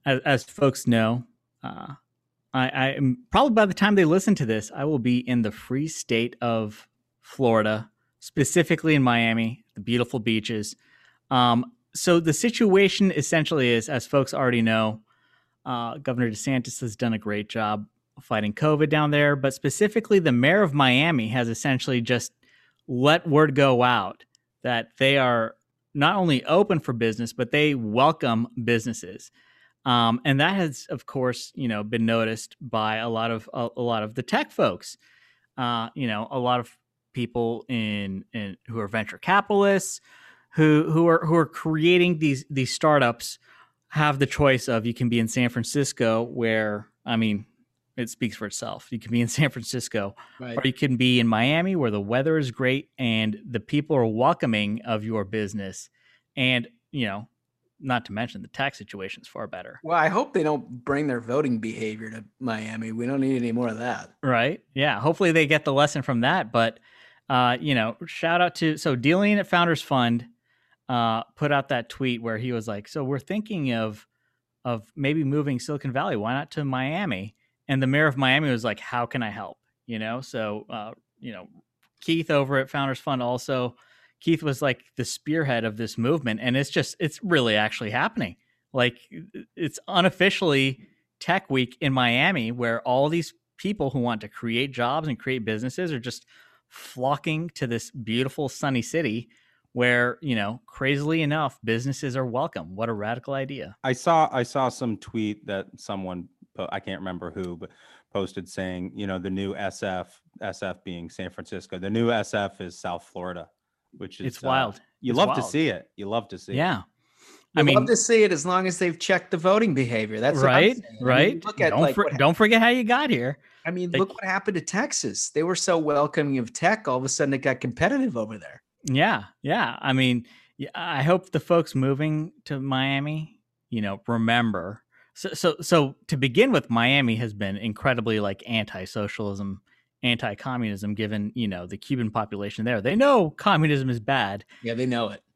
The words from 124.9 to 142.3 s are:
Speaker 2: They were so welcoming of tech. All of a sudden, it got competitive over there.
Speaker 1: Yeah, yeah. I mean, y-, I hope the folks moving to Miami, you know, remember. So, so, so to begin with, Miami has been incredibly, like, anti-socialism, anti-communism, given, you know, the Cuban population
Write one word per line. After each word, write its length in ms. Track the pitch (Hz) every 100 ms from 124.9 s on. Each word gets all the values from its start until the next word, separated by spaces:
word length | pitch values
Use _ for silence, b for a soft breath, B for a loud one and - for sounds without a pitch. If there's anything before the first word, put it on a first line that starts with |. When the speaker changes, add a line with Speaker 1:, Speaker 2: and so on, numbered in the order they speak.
| - 120 95 -
Speaker 2:
They 100 | 147
were 140 | 165 180
so 240 | - 170
welcoming 580 | 151 143 147 165 143 135
of 160 | 113
tech. 340 | - 165 214 151
All 100 | 127
of 60 |
a 60 | 131
sudden, 240 | - 143
it 60 | 135
got 200 | 135 123
competitive 540 | 135 - 170 277 262 120
over 220 | 107 107
there. 240 | - - _ _ -
Speaker 1:
Yeah, 380 | 131 185 156 101 _
yeah. 360 | 139 147 131 -
I 140 | 139
mean, 320 | 131 127 123 b b b -
y-, 80 | 139 -
I 280 | 170 147
hope 280 | 143 180 185
the 80 | 156
folks 340 | - 170 160
moving 600 | 135 131 139 156 151 160 - -
to 140 | 139
Miami, 800 | 135 131 135 139 147 156 156 _ _ _ _
you 120 | 117
know, 200 | 104 98 -
remember. 760 | 117 113 120 117 98 87 110 _ b b
So, 160 | - 190
so, 220 | 233 180 151
so 340 | 165 170 139 139 -
to 100 | 139
begin 340 | 135 123 262
with, 200 | 185 -
Miami 440 | 117 120 139 127 113
has 180 | 117 101
been 200 | 101 98
incredibly, 640 | 113 104 143 120 113 107
like, 240 | 104 98 -
anti-socialism, 1160 | 113 104 95 92 113 101 - 104 98 101 98 _ _ _ _
anti-communism, 920 | 123 120 117 101 135 123 113 98 104 104
given, 360 | 107 107 104
you 140 | 123 110
know, 180 | 90 90
the 120 | 101
Cuban 340 | - 131 113
population 540 | 110 107